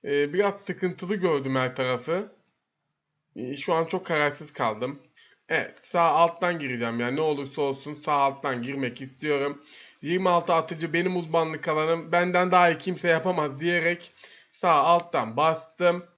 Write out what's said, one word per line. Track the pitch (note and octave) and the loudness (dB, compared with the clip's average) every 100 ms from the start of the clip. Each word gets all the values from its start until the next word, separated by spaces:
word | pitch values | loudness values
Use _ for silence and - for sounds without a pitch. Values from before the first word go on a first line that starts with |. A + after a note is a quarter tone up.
E, | C#3 C#3+ D3 | -2 0 0
biraz | F3 G3+ G3 | 0 0 -2
sıkıntılı | - - F3+ - F3+ G#3 | -10 -4 -4 -6 -6 -2
gördüm | F3 D3 C3+ C3 | 0 0 0 0
her | B2+ C3 | -2 -2
tarafı. | B2+ B2 C3+ F3 G#3 _ _ _ _ _ _ _ _ _ _ - | -2 -2 -2 -4 -6 _ _ _ _ _ _ _ _ _ _ -12
E, | B2 C#3 | -10 -8
şu | - | -2
an | E3 E3 | -2 0
çok | F#3 F#3 | -4 -2
kararsız | D#3 D3 C#3+ D3 | 0 0 -2 -16
kaldım. | - A#2+ G#2+ B2+ D3 _ _ _ _ - | -4 -4 -2 -6 -8 _ _ _ _ -4
Evet, | D#3+ - - | -4 -4 -12
sağ | - F3+ | -4 2
alttan | E3 D3+ E3 - F3+ E3+ | 4 4 4 2 -2 -2
gireceğim. | C#3 B2 A#2 A#2 | -4 -4 -2 -2
Yani | A#2+ C#3 | -2 0
ne | |
olursa | D#3 C#3+ C3+ D#3 | 0 -2 -6 -2
olsun | C#3 C3+ D3 D3 | -2 -4 -10 -8
sağ | - | -2
alttan | C#3+ C#3 C3+ C#3+ B2 | 2 2 0 -4 -4
girmek | A#2+ C#3 B2+ B2 | -4 -4 -4 -6
istiyorum. | C3+ _ D3+ C#3+ C#3+ D3 - - - _ | -16 _ -2 0 0 -6 -16 -20 -20 _
Yirmi | D3 F#3 F#3 | -4 0 2
altı | F3 E3+ | 2 4
atıcı | E3 D#3+ D#3+ E3 | 0 0 -6 -2
benim | E3 F3+ F3+ | -2 0 -2
uzmanlık | D#3+ E3 D#3+ D#3 E3+ | 0 0 0 -4 -2
alanım. | D3+ D#3 E3+ D#3+ | 0 0 -2 0
Benden | F3 F3+ F3+ F3+ | 0 2 2 4
daha | F3+ F3 | 6 6
iyi | D#3+ | 4
kimse | F#3 E3+ F3 | -4 -2 2
yapamaz | D#3+ F3 F3+ D3 C3+ | 2 2 0 -2 -2
diyerek | E3+ F3 E3 F3 - _ - - _ | -2 0 0 -2 -10 _ -20 -20 _
sağ | - F3+ | -2 2
alttan | D3+ D3+ F3 E3+ D3 A2+ A2+ | 4 6 4 2 -2 -2 0
bastım. | D#3 D#3+ - - F3 F3 F3 | 2 0 -8 0 0 0 -8